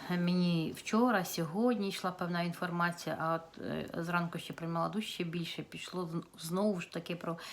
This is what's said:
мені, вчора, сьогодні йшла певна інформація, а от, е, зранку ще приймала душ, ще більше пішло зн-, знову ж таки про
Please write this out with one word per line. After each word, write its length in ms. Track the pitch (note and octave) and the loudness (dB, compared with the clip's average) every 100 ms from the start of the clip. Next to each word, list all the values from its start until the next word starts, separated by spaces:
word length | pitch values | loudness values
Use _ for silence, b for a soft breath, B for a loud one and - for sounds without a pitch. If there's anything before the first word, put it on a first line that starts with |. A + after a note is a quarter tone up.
| B | B
мені, 640 | F3+ F3 F3+ F3 E3+ D#3 - | 2 4 6 6 4 2 -4
вчора, 480 | - A3 B3 G3+ F3 | 2 6 6 6 2
сьогодні 640 | - D#3+ F#3+ B3 A3 G3 | -2 0 2 4 4 0
йшла 220 | F#3 F#3 | -2 -4
певна 300 | F3+ F3 F3 | -2 -2 0
інформація, 760 | F3 E3+ F3+ F3 F3 E3+ D#3+ D#3 | 0 0 -2 2 2 0 -4 0
а 140 | D#3+ | 0
от, 280 | E3 - - | 0 -2 -10
е, 260 | - - - - | -4 -4 -4 -4
зранку 420 | E3 F3 E3+ E3 | 0 0 0 -4
ще 140 | - | -8
приймала 360 | - E3 E3+ E3+ | -6 -2 0 0
душ, 160 | G3 G#3+ | -2 -4
ще 180 | - | -4
більше 400 | F3 E3+ D#3+ - | -2 -2 -4 -6
пішло 400 | D#3 E3 - F3 | -8 -10 -6 -4
зн-, 200 | E3+ E3+ - - | -4 -4 -6 -10
знову 420 | E3 F#3 G#3+ F#3 | -4 2 2 0
ж 100 | - | -4
таки 240 | E3+ E3 E3+ | -8 -6 -6
про 220 | E3+ E3+ B | -4 -6 B